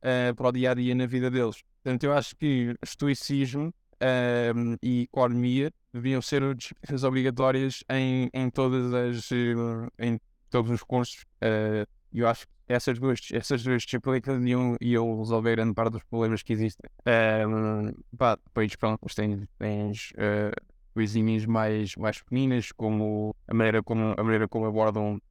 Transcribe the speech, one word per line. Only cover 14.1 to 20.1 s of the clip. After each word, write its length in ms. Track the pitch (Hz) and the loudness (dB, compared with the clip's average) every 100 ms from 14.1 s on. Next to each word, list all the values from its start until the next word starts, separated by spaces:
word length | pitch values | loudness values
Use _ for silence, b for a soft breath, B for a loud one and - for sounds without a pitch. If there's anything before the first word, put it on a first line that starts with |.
| 131 120 135 123 | -2 0 -2 0
iam, 300 | 123 127 120 | 2 0 0
iam 380 | 117 117 117 110 | 2 2 2 -2
resolver 360 | 110 113 113 113 | 0 0 2 2
grande 180 | 113 | 0
parte 200 | 107 113 | 0 0
dos 100 | 113 | -2
problemas 400 | - 117 113 110 | -6 -2 0 0
que 100 | - | -2
existem. 360 | 110 110 - - - - | -2 -2 -4 -18 -8 2
Ehm, 880 | 113 110 110 107 110 110 107 107 - - 120 | 4 4 2 0 0 0 -2 -4 -8 -16 0
pá, 180 | 127 107 | 2 2
depois, 400 | - - 107 - | -2 -2 -2 0
pronto, 200 | 113 110 | -2 -2
depois 200 | - - | -6 -4
tens, 320 | 107 101 104 - | -2 -2 -8 -8
tens, 540 | 110 104 104 104 - | -6 -4 -4 -6 -10